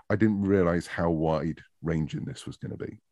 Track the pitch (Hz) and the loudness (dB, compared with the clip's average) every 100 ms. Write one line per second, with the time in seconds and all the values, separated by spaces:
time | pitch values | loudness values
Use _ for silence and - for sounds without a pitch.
0 | - 104 110 101 98 98 85 87 - - | -4 2 4 4 4 4 4 2 -2 -2
1 | 85 80 80 78 80 73 - _ 78 80 | 0 2 2 0 -2 -6 -12 _ -4 -2
2 | 76 151 135 127 - 127 - - - 107 | -2 -4 -8 -10 -12 -12 -10 -8 -10 -12
3 | _ | _